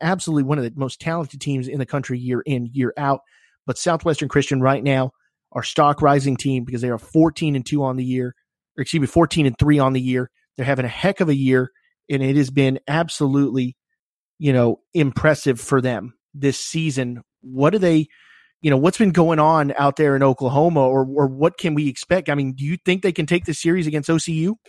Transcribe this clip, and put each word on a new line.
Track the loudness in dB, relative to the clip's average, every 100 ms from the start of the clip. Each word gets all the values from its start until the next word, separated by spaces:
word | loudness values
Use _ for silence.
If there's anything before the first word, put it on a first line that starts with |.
absolutely | -2 -2 -2 -2
one | 0 -2
of | -2
the | -6
most | -8 -6
talented | -6 -6 -6 -8
teams | -6 -4 -4
in | -6
the | -6
country | -6 -6 -6
year | -4 -4 -2
in, | -4 -4
year | -2 -2 -2
out. | -2 -2 _ _ _ _ -8
But | -4
Southwestern | -2 0 0 -2 0
Christian | 0 0 2
right | 2 2
now, | 0 0 -2 _ _ _ _
our | -10
stock | -6 2 2 4
rising | 4 4 2 -2
team, | -2 -4
because | -4 -6
they | -6
are | -6
fourteen | -2 2 2 2 -2 -2
and | -2
two | -2
on | -2 -2
the |
year, | -4 -4 -4 -10 _ _ _ -10
or |
excuse | -4 -2
me, | 2
fourteen | 2 2 2 0
and | 2
three | 2 4
on | 2
the | 0
year. | -2 -2 -4 _ _ -6
They're | -2
having | -2 -2
a |
heck | -2 -2 0
of | 0
a | 2
year, | 2 2 0 _ _ _ -6
and | -2
it | 2 2
has | 2
been | 2 2 0 -4
absolutely, | -4 -2 -2 0 2 0 0 -4 -6 _ _ _ _ _ -4
you | 2
know, | 4 4 0 _ -2
impressive | 0 2 0 0 0 -2
for | 0 0
them | 0 -4 -10 -18 _
this | -4 -2 -2
season. | -6 -4 -4 -4 -6 -8 -16 _
What | -10 0 2
do | 2
they, | 2 2 0 _ _ _ _ _
you | 0
know, | 2
what's | 2 2
been | 2
going | 4 2 4
on | 2 2 0 0
out | 0 2
there | 2 4
in |
Oklahoma, | 2 2 0 2 2 4
or, | 2 2 0
or | 0 0
what | 2 -2 0
can | -2 0
we | -2
expect? | -4 -2 -2 0
I | -2
mean, | -2
do | -4
you | -6 -4
think | -2 0
they | 0
can | -2 -2
take | -2 -2
this | -4
series | 0 0 0
against | -4 0
O | -2
C | 0
U? | -2 -2 -4